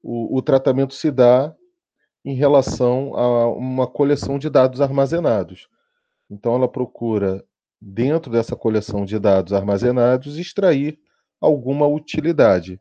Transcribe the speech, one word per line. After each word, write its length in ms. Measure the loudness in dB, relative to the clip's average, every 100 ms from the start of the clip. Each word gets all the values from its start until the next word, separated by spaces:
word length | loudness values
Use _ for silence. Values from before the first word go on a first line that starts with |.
o, 360 | -8 -8 -4 -4
o 40 |
tratamento 500 | 2 2 2 0 -2
se 160 | -2 -4
dá 420 | 4 6 6 2 -8 _ _ _ _ _ _
em 120 | -8 0
relação 800 | 4 4 2 -2 0 0 -4 -2
a 340 | 0 2 0
uma 380 | -2 -6 -4 -4
coleção 500 | 0 0 0 -2 -6
de 100 | 0
dados 320 | 2 2 0
armazenados. 880 | -2 0 0 0 0 -2 -4 -12 _ _ _ _ _ _ _
Então, 240 | -8 -2
ela 140 | 0 -2
procura, 760 | -2 -8 -6 -4 -2 -2 -6 _ _ _ _
dentro 500 | -14 -4 -2 -2 -2
dessa 240 | -2 -2 -4
coleção 500 | -2 -2 -4 -6 -4
de 120 | 0
dados 360 | 2 2 2
armazenados, 840 | -2 0 0 0 2 2 2 -4 -12
extrair 600 | -8 0 2 2 -2 -8 _ _ _ _
alguma 460 | 0 0 -2 0 0
utilidade. 920 | 0 -4 -4 -2 4 4 4 -2 -16